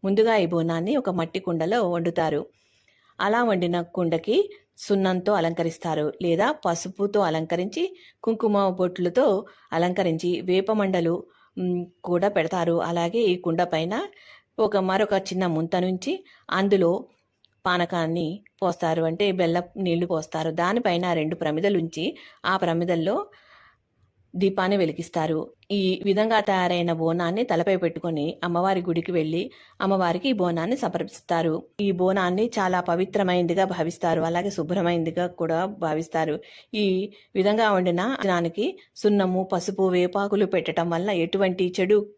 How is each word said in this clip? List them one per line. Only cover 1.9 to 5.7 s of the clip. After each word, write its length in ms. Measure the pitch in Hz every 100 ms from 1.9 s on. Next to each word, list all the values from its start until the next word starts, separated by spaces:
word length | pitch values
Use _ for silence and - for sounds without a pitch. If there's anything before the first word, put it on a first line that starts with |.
వండుతారు. 560 | 175 165 170 160 147 - _ _ _ _ _ _ _
అలా 240 | 196 226
వండిన 360 | 240 190 175 175
కుండకి 680 | 170 - 175 165 185 269 403 - _ -
సున్నంతో 540 | - 196 190 185 185
అలంకరిస్తారు, 800 | 208 165 165 170